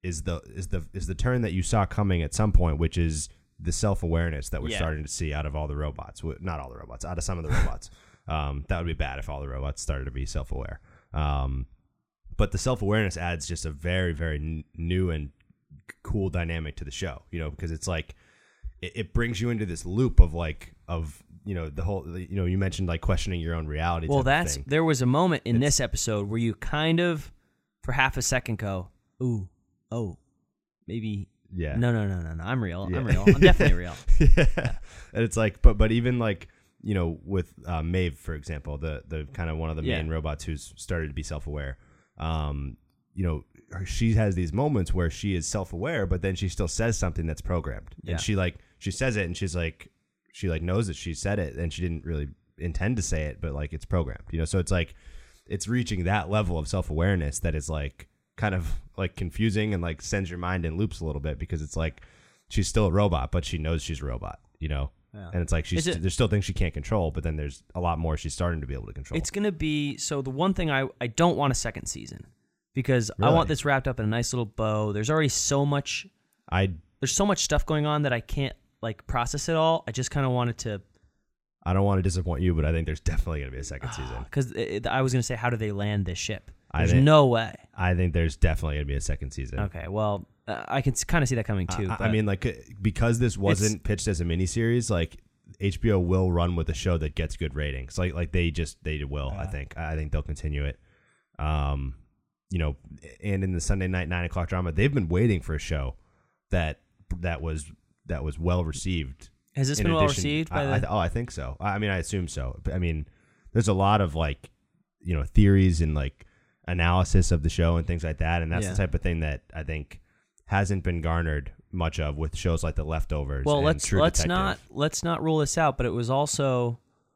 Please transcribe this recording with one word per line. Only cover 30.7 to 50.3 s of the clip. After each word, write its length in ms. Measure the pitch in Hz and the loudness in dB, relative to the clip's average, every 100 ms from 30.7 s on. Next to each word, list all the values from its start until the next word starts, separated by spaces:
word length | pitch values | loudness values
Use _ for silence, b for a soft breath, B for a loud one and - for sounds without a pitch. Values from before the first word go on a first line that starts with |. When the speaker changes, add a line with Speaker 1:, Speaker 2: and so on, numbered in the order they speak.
| _ - | _ -10
Speaker 2:
maybe." 420 | 113 110 101 - _ _ | -6 -4 -4 -6 _ _
Speaker 1:
Yeah. 220 | 90 76 92 | -4 -2 2
Speaker 2:
No, 160 | 120 | 2
no, 160 | 117 101 | 2 0
no, 120 | 90 | -2
no, 140 | 82 | -4
no. 80 | 82 | -6
I'm 180 | 92 131 | -4 -2
real. 260 | 101 87 95 | -2 -4 -4
Speaker 1:
Yeah. 80 | 87 | -2
Speaker 2:
I'm 80 | 123 | 2
real. 160 | - | 4
I'm 160 | 202 156 | 6 8
definitely 360 | 185 180 156 85 | 8 8 6 4
real. 180 | 87 - - | 0 -4 6
Speaker 1:
<laughs> 120 | - 151 175 | 10 12 12
Yeah. 100 | 147 - | 10 4
Speaker 2:
Yeah. 160 | - - B B B | 0 -4 B B B
Speaker 1:
And 80 | - | -2
it's 140 | 117 113 | 0 2
like, 260 | 110 - | 0 8
but, 160 | - 104 | 8 8
but 140 | 110 | 6
even, 260 | 117 123 123 | 4 2 0
like, 300 | 110 95 - b b _ | 0 -2 -6 b b _
you 100 | - | -2
know, 240 | 98 85 82 | 0 0 -2
with, 280 | 87 95 85 - - | -2 -2 -2 -10 -6
uh, 160 | 80 | -4
Maeve, 360 | 82 92 90 73 | 0 0 0 -4
for 160 | - | -10
example, 440 | 78 71 76 76 73 | -10 -8 -10 -8 -6
the, 240 | 80 73 - | -6 -6 -8
the 180 | 80 71 | -8 -8
kind 160 | - 82 | -6 -4
of 80 | 78 | -4
one 140 | 80 | -4
of 60 | 78 | -4
the 60 | |
Speaker 2:
Yeah. 120 | 78 113 | -2 -2
Speaker 1:
main 60 | 78 | -2
robots 340 | 80 76 76 | -2 -4 -6
who's 280 | - 76 - - | -6 -8 -10 -16
started 320 | - 85 78 | -6 -4 -4
to 60 | |
be 80 | 71 | -8
self-aware, 560 | 76 73 76 73 67 69 b b b - | -8 -8 -6 -6 -8 -10 b b b -8
um, 580 | 80 80 76 71 69 53 _ _ _ | -4 -2 -2 -4 -6 -10 _ _ _
you 100 | 95 | -4
know, 200 | 90 76 - - _ | -2 -2 -6 -20 _
her, 160 | 92 95 | -10 -4
she 280 | - 113 | 0 4
has 200 | 110 107 | 4 4
these 180 | 90 85 | 2 0
moments 400 | 95 151 120 85 | 0 0 0 0
where 180 | 90 85 | 2 0
she 240 | - 101 | -2 -2
is 120 | 87 78 | -2 -2
self-aware, 600 | 107 92 85 127 151 92 | -4 -6 -6 -4 -2 -2
but 160 | 90 | 0
then 120 | 95 | 0
she 140 | 92 92 | -2 -2
still 200 | - 90 | -2 -2
says 300 | - 117 107 | 0 0 2
something 280 | 90 85 80 | -2 -2 -4
that's 140 | 78 | -4
programmed. 540 | - 87 - - - - | -2 -2 -2 -10 -14 -14
Speaker 2:
Yeah. 100 | - | -6
Speaker 1:
And 80 | 82 | -4
she, 160 | 107 98 | 0 0
like, 200 | 90 - b b | 0 -4 b b
she 120 | 98 | -8
says 260 | - 131 104 | -2 0 0
it 80 | |
and 120 | 85 87 | -2 -2
she's 200 | 95 87 | -4 -2
like, 340 | 82 - - _ _ _ _ | -4 -6 -18 _ _ _ _